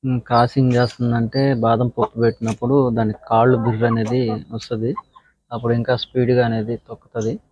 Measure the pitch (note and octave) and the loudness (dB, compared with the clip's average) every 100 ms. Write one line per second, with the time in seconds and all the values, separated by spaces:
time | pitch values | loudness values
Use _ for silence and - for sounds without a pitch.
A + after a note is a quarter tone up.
0 | C3 B2+ - A#2+ A#2+ - B2+ A#2+ A#2+ - | -2 -4 0 2 2 2 2 2 0 0
1 | A#2+ A#2 A#2 C3+ C#3 B2+ A2+ A2+ B2 - | -2 0 -2 0 0 2 2 2 0 -2
2 | - A2+ A#2 A2+ A2+ A2 A#2+ C#3 B2+ A#2 | -4 0 0 0 -6 -4 0 2 2 0
3 | A2 G#2 - A2+ A#2+ B2 A2+ A2 A#2 A2+ | -2 -4 0 2 4 4 0 0 0 0
4 | A2 B2 A#2+ A2 - A2+ - A2+ A2+ F#3 | -2 -2 -2 -4 -8 -12 -8 -4 -4 -6
5 | _ _ _ _ _ A#2+ A#2+ A#2 A#2 B2 | _ _ _ _ _ -6 -2 -2 0 -2
6 | - B2+ B2 B2 A#2+ A2+ G#2+ A#2 _ A2+ | -2 -2 2 2 2 -2 -4 -8 _ -20
7 | _ A#2 G#2+ A3 _ | _ -6 -6 -6 _